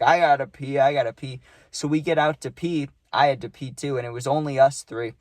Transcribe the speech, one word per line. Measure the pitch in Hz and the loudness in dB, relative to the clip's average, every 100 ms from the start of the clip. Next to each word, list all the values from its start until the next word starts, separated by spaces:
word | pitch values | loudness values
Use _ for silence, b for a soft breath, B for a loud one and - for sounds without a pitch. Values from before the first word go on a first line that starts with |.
I | 117 170 | 4 4
gotta | 165 143 123 | 4 4 0
pee, | - 135 139 | -10 -6 2
I | 135 | 2
gotta | 147 117 | 2 -2
pee. | 113 139 127 b b b | -4 -14 -14 b b b
So | - 147 | -8 -2
we | 156 | 0
get | 151 156 | 0 2
out | 151 151 | 2 0
to | 135 | -8
pee. | - 170 165 139 _ _ | -8 -4 -4 -6 _ _
I | - 143 | 2 2
had | 131 | 2
to | 113 | -6
pee | - 135 | -12 -14
too, | 123 143 135 | -10 -6 -6
and | 120 | -6
it | |
was | 120 123 | -8 -2
only | 147 151 135 | -2 -2 4
us | 135 139 | 4 2
three. | - 110 117 - | -12 -8 -8 -8